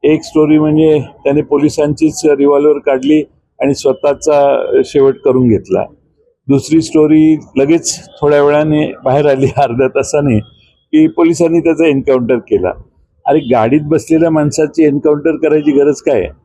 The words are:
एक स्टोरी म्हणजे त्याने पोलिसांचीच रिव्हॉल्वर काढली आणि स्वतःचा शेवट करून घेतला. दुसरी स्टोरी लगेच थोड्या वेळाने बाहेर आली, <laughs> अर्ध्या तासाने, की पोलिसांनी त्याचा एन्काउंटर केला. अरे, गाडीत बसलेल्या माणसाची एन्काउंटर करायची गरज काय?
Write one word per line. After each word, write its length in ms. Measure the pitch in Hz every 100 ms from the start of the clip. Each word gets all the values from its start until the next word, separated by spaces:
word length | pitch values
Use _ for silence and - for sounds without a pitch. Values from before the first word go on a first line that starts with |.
एक 200 | 143 156
स्टोरी 360 | - 156 151 156
म्हणजे 400 | 151 151 160 151 - -
त्याने 180 | 143 147
पोलिसांचीच 840 | 151 147 147 151 147 147 156 - 156
रिव्हॉल्वर 520 | 143 143 143 151 143
काढली 460 | 135 135 135 156 143 _ _ _
आणि 140 | 135
स्वतःचा 960 | 139 139 131 147 135 - 147 139 135 - 131 127
शेवट 300 | 147 135 131 139
करून 220 | 131 123
घेतला. 380 | 101 98 92 - _ _ _ _ _ -
दुसरी 340 | 139 143 160
स्टोरी 580 | 160 156 151 156 156 156 - 131
लगेच 520 | 139 165 - - - -
थोड्या 220 | 147 147
वेळाने 500 | 143 147 156 151 143 -
बाहेर 220 | 135 135 147
आली, 200 | 135 135
<laughs> 120 | -
अर्ध्या 300 | 135 117 131
तासाने, 520 | 139 123 151 143 107 - _ _ _ _
की 160 | 156 160
पोलिसांनी 520 | 160 170 165 170 165
त्याचा 280 | 160 151 160
एन्काउंटर 500 | 139 131 131 117 123
केला. 340 | - 101 90 - - _ _ _ -
अरे, 140 | 151
गाडीत 420 | 131 120 113 147
बसलेल्या 460 | 147 156 - 160 165
माणसाची 540 | 160 147 143 151 156
एन्काउंटर 480 | 156 143 156 147 151
करायची 400 | 147 156 151 147
गरज 300 | 139 143 139
काय? 260 | - 123 90 -